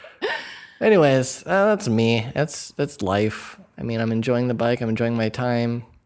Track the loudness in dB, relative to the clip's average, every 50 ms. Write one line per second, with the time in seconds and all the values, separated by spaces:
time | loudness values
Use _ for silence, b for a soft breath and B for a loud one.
0 | B B B B B -6 B B B B B B B B B 0 2 4 6 6
1 | 6 6 6 4 2 0 -4 -8 -6 -2 0 2 2 2 2 0 0 0 2 4
2 | 4 4 4 2 0 -2 -2 -4 -4 -2 -4 -8 -10 -8 -6 -4 -4 -4 -4 -4
3 | -2 0 2 2 2 0 -2 -4 -10 -14 -18 -20 -20 _ _ -10 -8 -6 -4 -2
4 | -2 -2 -2 0 0 0 0 0 0 0 -2 0 0 0 0 0 -2 -2 -2 0
5 | 0 0 0 0 0 -2 -2 -2 -2 -2 0 0 0 -2 -4 -6 -8 -12 _ _
6 | _